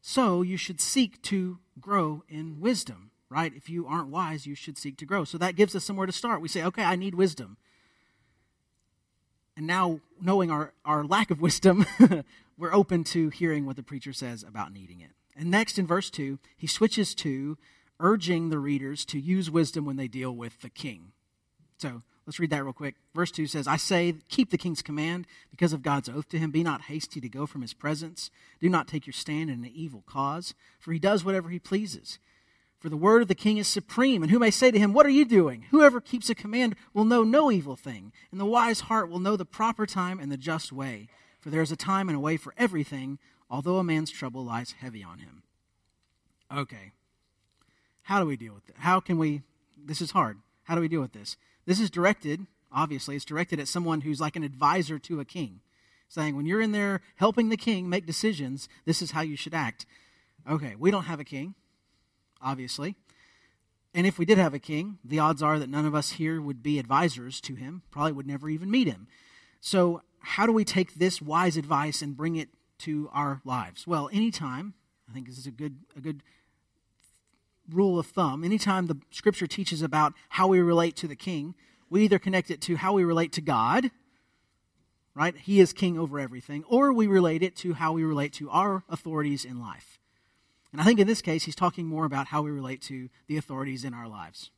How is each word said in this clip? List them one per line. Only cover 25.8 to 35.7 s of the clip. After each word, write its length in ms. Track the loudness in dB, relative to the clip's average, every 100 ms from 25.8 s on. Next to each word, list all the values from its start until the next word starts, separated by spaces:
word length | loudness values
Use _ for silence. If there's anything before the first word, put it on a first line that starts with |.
God's 260 | 0 -2 -2
oath 200 | -10 -6
to 100 | -4
him. 100 | 0
Be 140 | 0
not 200 | 0 -4
hasty 380 | -8 -10 -8 -10
to 80 | -10
go 160 | -8
from 160 | -10 -8
his 120 | -12
presence. 580 | -8 -6 -6 -8 -12 -14 _ _ _
Do 100 | 0
not 180 | 0 -2
take 180 | -8
your 80 | -8
stand 360 | -12 -6 -4 -4
in 140 | -6
an 80 | -10
evil 300 | -10 -12 -12 _
cause, 480 | -4 -4 -4 -10 -16 _ _
for 140 | -6
he 60 | 0
does 240 | 2 2
whatever 260 | 2 -2 -4
he 100 | -10
pleases. 600 | -4 -4 -4 -10 -14 -18 _ _ _ _ _ _
For 100 | -8
the 80 | 2
word 240 | 6 6
of 60 | 6
the 80 |
king 220 | 2 2 2
is 100 | 0
supreme, 560 | -4 -4 2 2 4
and 80 | 4
who 80 | 6
may 100 | 6
say 220 | 6 6
to 80 | 6
him, 120 | 6
'What 140 | 8
are 40 | 8
you 140 | 8
doing?' 440 | 8 6 6 0
Whoever 320 | 4